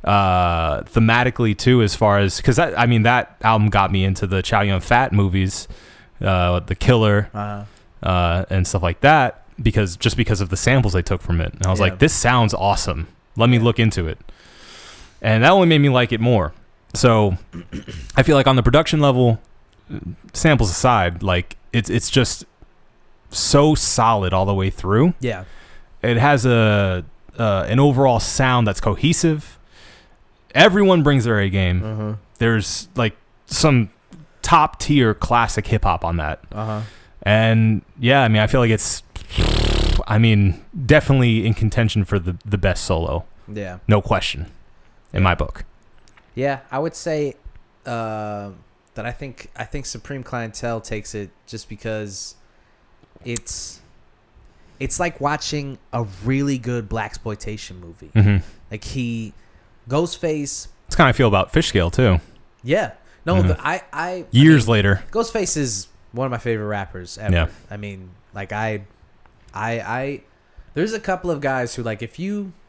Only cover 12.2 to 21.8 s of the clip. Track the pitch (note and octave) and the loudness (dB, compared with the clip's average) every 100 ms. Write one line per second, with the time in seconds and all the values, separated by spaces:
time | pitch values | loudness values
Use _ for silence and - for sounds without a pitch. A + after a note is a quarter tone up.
12.2 | A#2+ B2 A2 F#2+ G2 G2 - D#2+ E2+ _ | 2 2 2 0 0 0 -2 -6 -8 _
13.2 | _ - A#2 A#2+ A#2 A2+ A2+ G2+ E2 - | _ 0 4 4 2 2 0 0 -6 -8
14.2 | - - - - - - - - - _ | -14 -20 -20 -20 -20 -20 -20 -20 -20 _
15.2 | A2 A2 C3+ G3 E3+ D#3 C#3+ B2 A#2+ A2 | 0 4 6 6 6 4 4 2 0 0
16.2 | A#2 A2+ D2+ - _ _ _ - B2+ A2+ | 2 2 0 -8 _ _ _ 2 4 6
17.2 | G#2 F#2 - F2 F2 - - - - - | 2 0 -8 -18 -14 -14 -14 -14 -2 2
18.2 | C#3 C#3+ C#3 C3 A#2 D3 E3 D3+ C#3+ B2+ | 4 4 4 4 4 4 2 2 2 4
19.2 | B2 A2+ - - _ _ - - E2+ - | 2 2 -6 -20 _ _ -16 -14 -12 -16
20.2 | - - D#3+ C3+ G#2+ E2+ B2+ A#2 F2 E2+ | -12 0 2 4 2 2 2 2 0 -2
21.2 | G2 F2+ - - - A#2+ | -2 -2 -2 -16 -4 -4